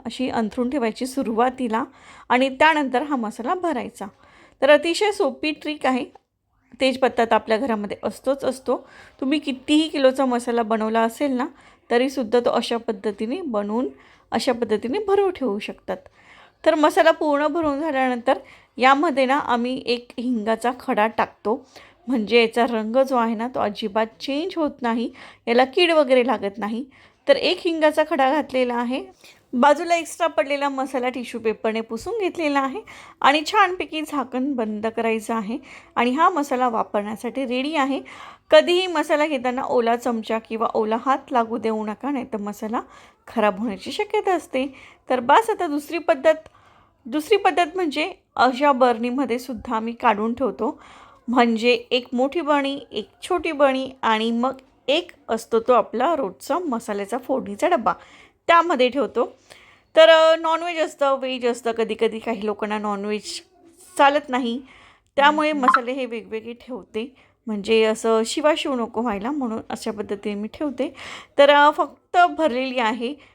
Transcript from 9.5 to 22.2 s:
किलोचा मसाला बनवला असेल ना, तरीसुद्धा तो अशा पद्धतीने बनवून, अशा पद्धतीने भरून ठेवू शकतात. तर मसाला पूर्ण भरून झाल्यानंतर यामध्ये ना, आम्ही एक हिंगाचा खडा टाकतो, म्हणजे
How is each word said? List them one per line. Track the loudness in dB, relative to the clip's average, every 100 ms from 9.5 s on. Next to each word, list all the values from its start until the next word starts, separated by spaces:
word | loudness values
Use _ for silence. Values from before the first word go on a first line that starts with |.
| -6 2 2 2
किलोचा | 2 2 2 0
मसाला | 0 -2 -2
बनवला | 0 -2 0 0
असेल | 0 0 -2
ना, | -2 -4 -8 -20 _ -2
तरीसुद्धा | 0 0 -2 0 2
तो | 2
अशा | 0 -2 -6
पद्धतीने | -6 -6 -6 -6 -6 -6
बनवून, | -4 -4 -4 -4 -4 -8 -20 _ -6
अशा | -4 0
पद्धतीने | -2 0 -2 -2 -4
भरून | 0 2 2
ठेवू | -2 -4 -4
शकतात. | -8 -12 -10 -10 -10 _ -20 -20 -20 _ 2
तर | 4
मसाला | 4 4 4
पूर्ण | 4 2 0 0
भरून | 0 -2 -2
झाल्यानंतर | -2 0 0 0 0 -2 -2 -20 _ 2
यामध्ये | 4 4 2 0 2
ना, | 0
आम्ही | 0 -2 -2 -4 -4
एक | -4 -6 -8
हिंगाचा | -4 -2 -2 -2 -2 -4
खडा | -2 0 0
टाकतो, | 0 -4 _ -4 -4 -6 -20 -20 _ -4
म्हणजे | -4